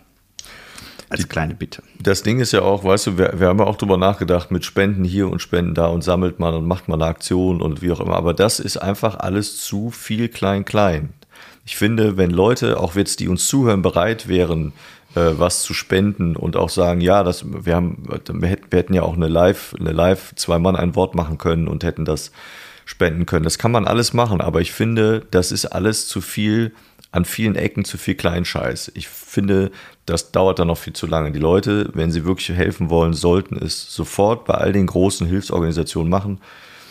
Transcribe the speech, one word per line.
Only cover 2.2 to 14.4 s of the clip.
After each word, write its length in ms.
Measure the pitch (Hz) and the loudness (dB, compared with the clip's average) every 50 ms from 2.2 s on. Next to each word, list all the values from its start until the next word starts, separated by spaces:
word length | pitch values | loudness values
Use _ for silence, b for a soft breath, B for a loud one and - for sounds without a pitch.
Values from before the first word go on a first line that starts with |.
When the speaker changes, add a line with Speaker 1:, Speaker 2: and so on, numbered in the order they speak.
| - | 0
Speaker 2:
Ding 160 | 107 117 131 | 0 0 0
ist 120 | 120 - - | 0 2 2
ja 100 | 98 92 | 2 4
auch, 200 | 98 101 98 95 | 4 2 2 2
weißt 240 | 92 95 104 - | 2 2 2 2
du, 120 | 104 95 87 | 0 2 2
wir, 200 | 92 - - 82 | 2 2 2 4
wir 80 | 92 | 4
haben 140 | 90 92 104 | 4 4 4
ja 60 | 104 | 4
auch 100 | 104 107 | 2 0
drüber 200 | - 110 101 95 | 0 0 2 2
nachgedacht 540 | 90 92 98 101 - 92 85 87 87 85 - | 4 4 2 2 0 0 2 2 0 0 0
mit 140 | 92 87 - | -4 -4 -4
Spenden 400 | - - 98 98 98 104 95 92 | -4 -2 0 0 2 2 0 0
hier 260 | 90 90 98 98 90 | 0 0 0 0 0
und 100 | 87 85 | -2 -4
Spenden 340 | - - 87 87 87 87 82 | -4 -2 -2 0 0 0 0
da 120 | 82 82 | 2 2
und 160 | 85 85 85 - | 2 0 0 0
sammelt 380 | 90 87 90 92 87 - - | 0 2 2 2 0 -2 -2
man 140 | 85 82 82 | -2 -2 -2
und 120 | 80 80 | 0 0
macht 220 | 85 90 92 - - | -2 -2 -2 -2 -4
mal 60 | 82 | -2
eine 100 | 78 80 | 0 0
Aktion 580 | 82 82 - - - 92 90 92 92 90 85 82 | 0 -2 -4 -4 -2 0 2 2 2 2 0 0
und 180 | 80 73 71 | -2 -4 -2
wie 120 | 87 87 85 | -2 -2 -2
auch 80 | - | -2
immer. 160 | - - - | -2 -2 -2
Aber 180 | 90 82 85 82 | 0 0 0 2
das 240 | 82 98 110 - - | 2 2 2 2 -2
ist 180 | - 101 - | -4 -6 -6
einfach 440 | - - 95 101 - - 110 104 - | -4 -4 -4 -2 -2 -2 -4 -4 -4
alles 400 | - 95 95 104 104 - - - | -4 -4 -2 -2 -2 -4 -8 -10
zu 300 | - - 98 101 110 120 | -10 -8 -6 -6 -6 -6
viel 380 | 117 - - - 110 110 117 113 | -8 -10 -8 -6 -4 -4 -4 -4
klein, 360 | - - 95 95 98 101 98 | -4 -2 -2 0 0 0 -2
klein. 460 | - - 107 104 95 82 76 76 71 - _ _ B B B B B B B B | -2 0 2 2 2 2 0 -2 -6 -8 _ _ B B B B B B B B
Ich 120 | - - | -12 -4
finde, 400 | - 98 110 117 110 107 107 95 | 0 0 2 2 4 2 2 2
wenn 140 | 95 92 87 | 2 2 2
Leute, 500 | 85 87 95 113 127 - 120 117 113 - | 4 4 4 4 4 2 2 0 0 0
auch 160 | 92 85 82 | 0 0 0
jetzt 240 | 98 98 - - - | 0 0 0 -2 -4
die 80 | 92 90 | -2 -2
uns 180 | 90 90 - | -2 0 0
zuhören, 360 | - - 139 131 117 104 95 87 | 0 2 2 4 4 4 4 2
bereit 440 | 90 - 87 87 110 117 107 - | 2 2 2 2 2 0 -2 -4
wären, 460 | 92 90 90 | 0 2 2